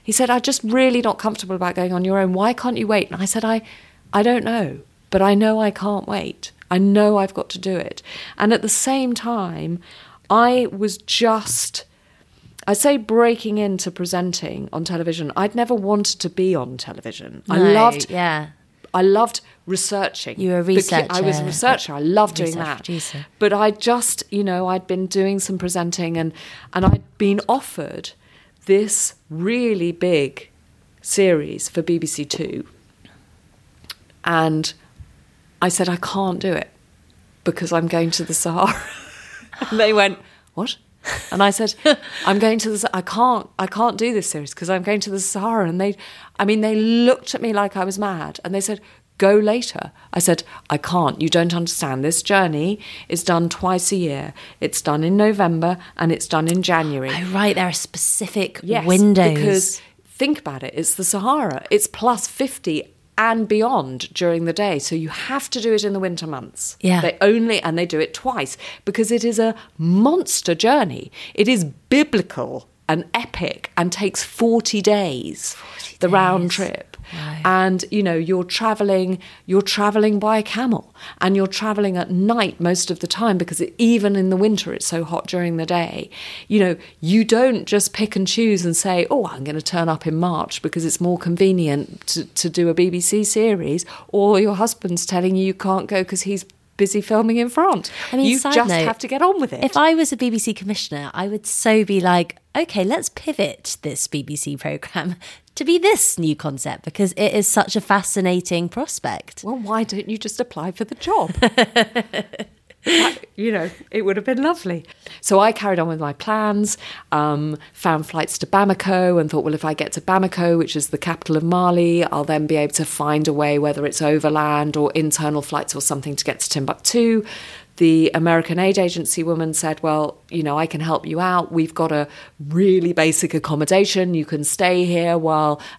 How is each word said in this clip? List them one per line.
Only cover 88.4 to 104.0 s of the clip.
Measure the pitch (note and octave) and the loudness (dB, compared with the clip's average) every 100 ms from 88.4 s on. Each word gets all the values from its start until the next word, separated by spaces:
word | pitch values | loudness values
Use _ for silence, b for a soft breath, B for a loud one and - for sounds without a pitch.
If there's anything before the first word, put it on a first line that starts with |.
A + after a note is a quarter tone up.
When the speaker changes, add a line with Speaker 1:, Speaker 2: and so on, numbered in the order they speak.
| A3+ G3 F3 | 2 2 0
Speaker 1:
and | E3 | 0
say, | G3 F3+ F3 | 0 0 2
"Oh, | - F#3 | 0 -2
I'm | C3 | -6
gonna | C#3 D3+ | -6 -6
turn | - F3 E3 | -4 -2 0
up | D#3 E3 | 0 -2
in | D#3+ | 0
March | F3+ D#3+ - - | 0 -2 -6 -6
because | D#3+ E3+ D#3+ | -6 -2 -2
it's | - | 0
more | F3 F3 | 0 0
convenient | E3+ F3 F#3+ F#3 D#3 C#3+ - - - | -2 2 4 4 0 -2 -4 -10 -6
to, | F3 - | -6 -6
to | - F3 | -4 -4
do | F3 E3+ | 0 2
a | |
B | E3 F3+ | 4 2
B | F3+ | 2
C | F3 G#3+ | 0 0
series," | G#3 G#3+ A3+ G3 D3+ E3+ - B B | 0 2 2 2 0 -4 -4 B B
or | G3+ G3+ G3 | 2 4 4
your | G#3+ G3 | 4 2
husband's | A3+ - F#3 F3 - | -2 -2 -4 -4 -2
telling | F3+ F#3 F#3+ | 0 2 2
you | F#3+ | 0
you | |
can't | F#3+ G3 F#3+ - | -2 -2 -2 -2
go | G3 | -2
'cause | F#3 F#3+ | -2 -4
he's | F#3+ G3 - - _ - | -4 -6 -8 -20 _ -2
busy | G3 G#3 | 0 0
filming | G3 A3 A3+ A#3 | 0 2 2 2
in | A#3+ | 0
France. | D#4 F#4 C4 - B B | 2 2 2 -4 B B
Speaker 2:
I | B3+ | 0
mean, | C4+ | 2
Speaker 1:
You | C4 | 2
Speaker 2:
side | C#4 C#4+ | 2 2
Speaker 1:
just | A#3 | 2
Speaker 2:
note, | E3+ D#3+ | 2 0
Speaker 1:
have | A3+ | -2
to | B3 | -4
get | C4+ | 0
on | F4+ G4 | 2 2
with | C4 | -2
it. | - | -2
Speaker 2:
if | C4 C#4+ | 0 2
I | D#4 | 4
was | E4 D#4+ | 4 0
a | B3 | 0
B | B3 | -2
B | A3 | -2
C | A3 | -2
commissioner, | G#3 F#3+ G#3 - D3 C#3+ | -6 -6 -6 -6 -8 -8
I | - G3 | -6 -6
would | G#3 - | -6 -6
so | - A3+ A3 G#3 | -2 4 4 4
be | G3 | 2
like, | F3+ F3 E3+ - _ C#4 | 4 4 2 -6 _ -4
"Okay, | E4+ G#3+ | -2 -2
let's | F#3 D#4+ - | 0 0 -4
pivot | - - D4 F#3+ - - - | -8 -6 -2 -2 -4 -12 -8
this | D3+ C#3+ | -8 -6